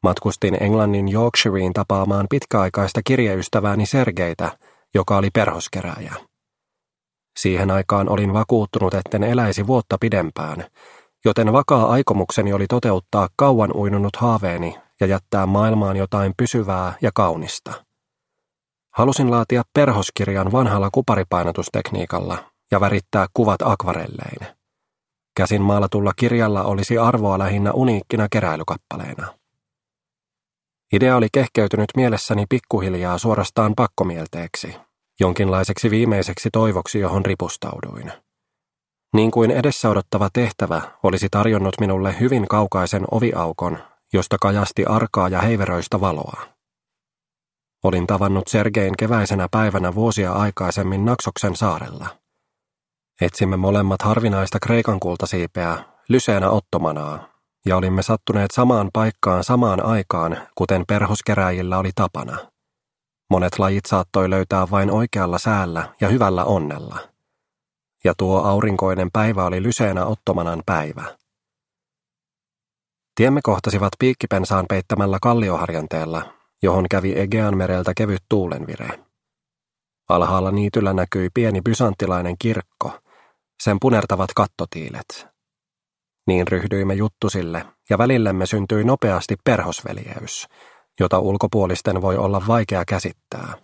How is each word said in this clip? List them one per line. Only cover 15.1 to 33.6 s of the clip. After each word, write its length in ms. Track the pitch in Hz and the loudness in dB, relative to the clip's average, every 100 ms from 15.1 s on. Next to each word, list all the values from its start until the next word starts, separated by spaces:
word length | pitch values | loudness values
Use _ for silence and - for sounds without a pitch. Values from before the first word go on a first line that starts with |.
| 95 _ 104 95 | 0 _ -2 2
maailmaan 500 | 101 110 110 101 95 | 2 4 2 0 0
jotain 380 | 95 104 98 92 | -2 0 0 0
pysyvää 580 | 123 123 98 92 92 87 | -2 0 -2 -2 -4 -2
ja 80 | 120 | -2
kaunista. 680 | - 95 80 80 - - - _ _ _ _ _ _ _ _ _ _ _ | 2 0 0 -6 -10 -12 -16 _ _ _ _ _ _ _ _ _ _ _
Halusin 360 | - 123 135 131 | 2 2 4 2
laatia 320 | 120 113 123 120 | 2 2 0 2
perhoskirjan 800 | - 139 104 95 - 98 98 95 | 2 4 2 -2 -2 -2 0 0
vanhalla 360 | 117 120 101 98 | 2 2 2 0
kuparipainotustekniikalla 1500 | 131 - 101 92 90 85 85 87 104 - 101 90 90 90 90 - _ _ | 0 2 0 0 0 0 -4 -4 -4 -4 -6 -4 -4 -4 -8 -10 _ _
ja 100 | 101 | 2
värittää 460 | 98 101 - 107 92 | 2 0 0 0 0
kuvat 280 | - 110 92 | 2 2 2
akvarellein. 920 | - 101 90 82 80 - - - - _ _ _ _ _ _ _ _ - | 0 0 -2 -4 -6 -10 -12 -12 -16 _ _ _ _ _ _ _ _ -2
Käsin 260 | 95 104 | 0 2
maalatulla 500 | 98 101 98 104 101 90 | 2 2 0 0 -2 0
kirjalla 480 | 120 117 110 101 | 0 2 0 0
olisi 340 | 95 98 98 117 | -2 -2 0 2
arvoa 400 | 113 120 104 95 | 2 2 0 0
lähinnä 340 | 98 101 101 | 0 0 0
uniikkina 540 | - 131 104 - 113 104 | 2 2 0 -2 -2 0
keräilykappaleena. 1000 | 107 92 78 80 85 _ 73 - - 85 - _ _ _ _ _ _ _ _ _ _ _ _ _ _ _ | 0 0 -2 -4 -8 _ -10 -10 -12 -14 -16 _ _ _ _ _ _ _ _ _ _ _ _ _ _ _
Idea 240 | 101 127 123 | 2 4 4
oli 120 | 110 | 2
kehkeytynyt 560 | 143 127 - 104 104 104 - | 2 0 2 0 0 0 2
mielessäni 480 | 127 107 - 104 101 | 2 0 -2 -2 0
pikkuhiljaa 720 | 127 _ 110 95 92 90 90 | -2 _ -2 -2 -2 -2 -2
suorastaan 560 | 113 104 98 - | 0 0 0 0